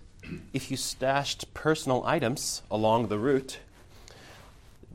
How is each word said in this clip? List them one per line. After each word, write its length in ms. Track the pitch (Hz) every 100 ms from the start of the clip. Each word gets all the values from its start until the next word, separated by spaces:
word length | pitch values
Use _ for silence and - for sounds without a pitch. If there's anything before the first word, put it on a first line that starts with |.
| - - - 85 -
if 160 | 135 -
you 80 | 131
stashed 760 | - - 127 139 139 - -
personal 520 | - 156 156 135 127 120
items 560 | 127 117 131 - - -
along 380 | 107 110 117 107
the 100 | 104
route, 420 | 131 135 135 - - - - - - - - - - - - - -